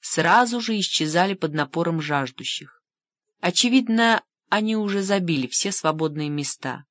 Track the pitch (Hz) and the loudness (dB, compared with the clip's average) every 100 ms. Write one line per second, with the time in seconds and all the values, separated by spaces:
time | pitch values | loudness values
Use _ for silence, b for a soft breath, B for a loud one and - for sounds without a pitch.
0 | - - 160 208 247 240 226 214 185 - | -2 0 4 4 4 0 -2 -2 0 -2
1 | 156 160 190 190 160 151 143 - 180 165 | 0 2 0 0 -4 -2 -2 -2 0 -2
2 | 147 147 127 - 131 - 143 _ _ _ | -2 -2 -2 -8 -10 -10 -12 _ _ _
3 | _ _ _ _ 180 175 247 262 226 226 | _ _ _ _ -2 0 4 4 4 2
4 | 233 226 _ _ _ 208 220 220 208 196 | 4 2 _ _ _ -2 0 -2 -2 -2
5 | 196 196 175 151 123 - 196 190 160 156 | 0 0 0 -2 -2 -2 -2 -2 -2 0
6 | 160 151 147 147 143 - 135 123 - | -2 -2 -4 -4 -6 -6 -8 -10 -14